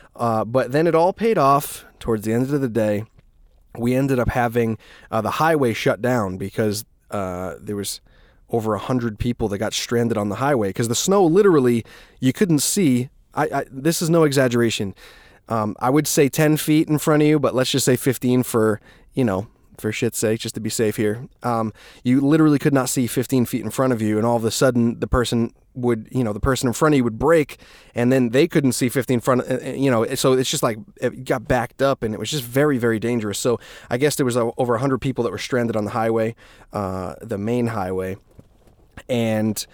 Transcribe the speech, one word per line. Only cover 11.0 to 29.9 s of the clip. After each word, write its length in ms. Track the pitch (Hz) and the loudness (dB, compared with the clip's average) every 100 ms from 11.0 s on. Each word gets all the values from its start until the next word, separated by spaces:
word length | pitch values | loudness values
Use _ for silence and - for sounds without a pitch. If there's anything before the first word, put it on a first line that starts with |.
| - 196 175 | 0 2 4
literally, 580 | 175 202 160 123 117 - - - _ | 6 6 6 4 2 -2 -12 -20 _
you 120 | 131 | -2
couldn't 280 | - 208 151 | 2 2 2
see. 500 | - - 165 123 127 - _ | 2 0 2 2 -2 -10 _
I, 100 | - 165 | -4 -2
I, 200 | 139 - | -2 -6
this 280 | 135 143 165 | -4 -2 0
is 80 | 165 | 2
no 120 | 170 | 4
exaggeration. 680 | 156 139 131 120 117 - 101 - - - - - - | 4 4 2 4 2 0 -6 -8 -18 -20 -20 -20 -6
Um, 260 | 113 107 - | -2 -2 -2
I 100 | 123 | 0
would 160 | 147 151 | 2 2
say 240 | - 139 | 2 2
ten 280 | - 151 156 | 2 2 2
feet 300 | - 151 - | 2 2 2
in 120 | 151 | 0
front 240 | - 151 | 2 2
of 40 | 151 | 4
you, 120 | 151 | 2
but 160 | 131 110 | 2 0
let's 160 | 131 | 0
just 140 | 135 127 | 0 2
say 100 | 127 | 2
fifteen 480 | - 120 127 127 | 0 0 0 0
for, 360 | 123 120 110 104 - - _ | 2 2 2 0 -6 -20 _
you 120 | - 120 | -2 0
know, 220 | 95 98 _ _ - | -2 -6 _ _ -10
for 120 | 107 | -6
shit's 260 | - 117 - | -2 -4 -2
sake, 220 | 110 113 | -2 -2
just 160 | 110 - | -4 -8
to 60 | |
be 100 | 110 | -6
safe 240 | - 110 107 | -2 -2 0
here. 320 | 107 110 135 - | -2 -2 -8 -8
Um, 280 | 123 117 113 - - - | -4 -2 -4 -8 -18 -8
you 160 | 123 131 | 0 2
literally 360 | 139 160 156 143 | 4 4 4 4
could 160 | 151 | 2
not 160 | 139 123 | 2 0
see 180 | - 120 | -2 -2
fifteen 380 | - 123 131 117 | -2 0 0 0
feet 180 | 127 | -2
in 80 | 107 | -4
front 220 | - 131 | -2 0
of 80 | 120 | 2
you, 160 | 110 107 | 0 2
and 80 | 117 | 2
all 120 | 120 | 2
of 80 | 110 | 0
a 60 | |
sudden 480 | - 135 123 117 113 | 0 2 2 0 0
the 80 | 113 | -2
person 460 | 131 117 120 117 - _ - | 0 0 0 -2 -6 _ -4
would, 320 | 123 113 110 | -2 -2 -4
you 140 | 131 | -4
know, 100 | 117 | -2
the 60 | 104 | -2
person 260 | 139 127 131 | -2 0 0
in 80 | |
front 220 | 113 156 147 | 2 2 4
of 20 | |
you 60 | |
would 160 | 120 110 | 2 0
brake, 400 | 135 165 143 - - - - | 2 4 2 -6 -20 -20 -10
and 180 | 120 120 | -2 2
then 180 | 131 120 | 2 2
they 180 | 123 170 | 2 2
couldn't 240 | 165 139 | 2 0
see 180 | - 127 | 0 -2
fifteen 300 | 135 117 123 | -2 0 0
front, 220 | - 127 | 0 0
uh, 180 | - 127 | 0 -4
uh, 60 | - | -4
you 220 | - 135 | -2 0